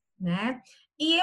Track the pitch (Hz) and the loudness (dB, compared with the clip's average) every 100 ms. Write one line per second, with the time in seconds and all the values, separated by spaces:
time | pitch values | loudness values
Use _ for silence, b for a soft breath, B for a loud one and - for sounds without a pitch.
0 | _ _ 175 180 226 254 b b b - | _ _ -2 -2 -2 -6 b b b -4
1 | 311 330 | 0 2